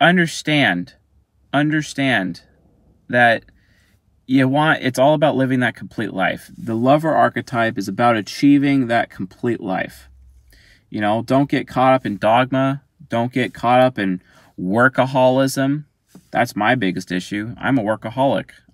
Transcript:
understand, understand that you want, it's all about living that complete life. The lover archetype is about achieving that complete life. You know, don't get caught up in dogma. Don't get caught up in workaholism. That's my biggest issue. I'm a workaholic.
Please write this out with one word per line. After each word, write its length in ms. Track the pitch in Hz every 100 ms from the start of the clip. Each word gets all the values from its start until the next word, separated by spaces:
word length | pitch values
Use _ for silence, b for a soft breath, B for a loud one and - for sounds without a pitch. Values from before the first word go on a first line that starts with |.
understand, 960 | 160 185 165 - - 147 120 87 - - _ _ _ _ _
understand 880 | 143 151 156 151 - 135 113 92 87 - _ _ _ _ _ -
that 360 | 120 117 110 - _ _ _ _ _ _ _ -
you 220 | 135 131
want, 340 | 139 156 147
it's 160 | 127 123
all 160 | 139
about 220 | 151 151 127
living 240 | 131 131
that 160 | 120 -
complete 360 | 101 - 110
life. 380 | 95 87 - - -
The 160 | 113
lover 400 | 113 127 151 156
archetype 640 | 117 120 123 117 120 113 98
is 80 | 101
about 300 | 98 120 110
achieving 720 | 98 - 143 143 143 139 120
that 220 | 117 -
complete 500 | - 95 _ 123 113
life. 480 | 104 92 85 - - - - _ _ b b b _
You 100 | 107
know, 220 | 104 113
don't 260 | 117 131 143
get 200 | 135 -
caught 260 | 131 131
up 100 | 131
in 120 | 107 98
dogma. 640 | 107 117 127 131 135 139 - _ -
Don't 240 | 117 123
get 220 | 127 120
caught 260 | - 117 123
up 160 | 127 127
in 260 | 98 90 b b b -
workaholism. 1300 | 90 107 131 131 127 135 127 131 135 139 135 147 147 _ _ - _
That's 240 | - 117 -
my 180 | 107
biggest 380 | 131 98 92 -
issue. 420 | - - 104 110 110
I'm 200 | 113 131
a 40 |
workaholic. 680 | 104 110 110 120 135 101 - - _